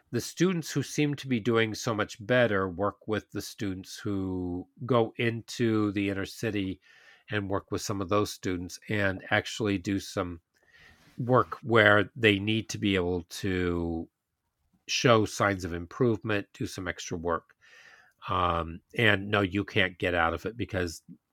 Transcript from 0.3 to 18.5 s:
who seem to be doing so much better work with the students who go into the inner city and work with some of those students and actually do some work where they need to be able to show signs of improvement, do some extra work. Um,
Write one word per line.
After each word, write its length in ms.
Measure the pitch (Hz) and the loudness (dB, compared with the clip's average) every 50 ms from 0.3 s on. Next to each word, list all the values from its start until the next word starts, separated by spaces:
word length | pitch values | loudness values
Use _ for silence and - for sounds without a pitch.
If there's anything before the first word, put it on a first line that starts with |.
| - - 165 190 190 170 147 - | 0 0 2 2 2 0 -4 -4
who 120 | - 147 127 | -4 -4 -4
seem 300 | - - - 151 147 143 | -2 -2 0 0 0 -2
to 100 | - - | -4 -4
be 140 | 131 127 113 | -2 -2 0
doing 340 | 101 123 117 113 113 110 104 | 0 2 2 2 2 2 -2
so 180 | - - 123 113 | -4 -4 -2 -2
much 300 | 104 104 - - - 104 | -2 -2 -4 -6 -8 -2
better 440 | 95 123 127 120 110 104 95 95 92 | 2 4 4 4 4 4 2 0 0
work 400 | 87 82 101 101 - _ - - | -2 -2 -2 -2 -2 _ -6 -4
with 220 | 107 101 - _ - | -4 -4 -4 _ -8
the 100 | 104 - | -10 -10
students 560 | - - - 110 98 92 95 92 - - - | -10 -10 -8 -6 -6 -6 -6 -10 -12 -14 -8
who 720 | - 107 101 95 95 95 92 92 90 90 90 90 90 - _ - 135 | -6 -4 -4 -2 -2 -2 -4 -4 -4 -4 -4 -6 -8 -12 _ -10 -2
go 260 | 113 131 120 113 110 - | 2 4 4 4 2 0
into 760 | - 123 117 113 113 104 - - - 120 113 110 107 107 104 98 | -2 -2 -2 -2 -4 -8 -10 -4 -2 0 2 2 2 2 0 0
the 180 | 104 101 98 | 0 -2 -2
inner 160 | 98 98 95 | -2 -4 -6
city 540 | - - - - 113 101 104 95 95 92 - _ _ _ - - - - _ _ - | -8 -8 -6 -6 -4 -2 -2 -2 -4 -4 -8 _ _ _ -20 -20 -20 -20 _ _ -6
and 180 | 107 104 101 95 | -4 -4 -2 -2
work 220 | 101 95 - _ 104 | -4 -4 -4 _ -6
with 100 | 95 - | -6 -4
some 180 | - 107 98 | -4 -4 -4
of 80 | 98 85 | -2 0
those 220 | 101 104 104 95 - | 2 2 2 0 -2
students 460 | - - 101 92 87 90 90 - - - - | -6 -4 -4 -4 -4 -6 -8 -12 -14 -6 -4
and 340 | 110 104 101 98 92 92 - - | -2 0 0 0 -2 -2 -4 -2
actually 480 | 107 107 - - - - 117 104 101 95 | -2 0 0 -2 -4 -4 -2 0 0 -2
do 200 | 85 104 101 98 | -2 -2 -2 -2
some 420 | - - - 104 92 87 85 82 - _ _ _ _ _ _ _ - - - _ _ _ _ - | -4 -6 -6 -6 -6 -6 -8 -12 -16 _ _ _ _ _ _ _ -20 -20 -20 _ _ _ _ -6
work 400 | 131 117 127 120 107 - - - - | 0 4 4 4 4 2 -2 -10 -2
where 480 | 123 113 113 104 104 104 104 98 - - | 4 6 8 8 8 8 8 6 2 0
they 220 | 131 113 107 101 98 | 4 6 6 6 6
need 300 | 101 107 110 113 104 - | 2 0 0 -2 -2 -4
to 80 | - 110 | -6 -2
be 160 | 110 101 98 | 0 2 2
able 280 | 92 87 87 90 87 85 - | 2 2 0 0 -2 -4 -8
to 800 | - - - 101 92 90 90 87 87 85 85 85 82 82 85 - _ _ _ _ _ _ _ _ _ _ _ _ _ _ _ - | -10 -6 -4 -2 0 0 0 0 0 0 -2 -2 -4 -6 -8 -10 _ _ _ _ _ _ _ _ _ _ _ _ _ _ _ -6
show 360 | - - - 135 117 110 104 | -2 2 4 6 6 6 4
signs 400 | 92 - - 113 101 98 92 87 | 2 0 0 0 0 0 -2 -4
of 80 | 87 85 | -6 -6
improvement, 720 | 87 87 85 - - 131 120 110 98 - 113 107 101 - - - | -8 -8 -10 -2 0 2 2 2 0 -2 -2 -2 -2 -4 -8 -8
do 120 | - 107 | -8 -8
some 220 | - - - 92 87 | -8 -8 -6 -6 -6
extra 280 | 85 - - - 92 | -8 -8 -8 -8 -8
work. 380 | 87 80 87 82 80 - _ _ _ _ _ - - - - - - _ _ _ _ - - | -6 -2 -2 -2 -2 -4 _ _ _ _ _ -20 -20 -20 -20 -20 -20 _ _ _ _ -6 -4
Um, 520 | 95 92 90 87 | 0 0 2 2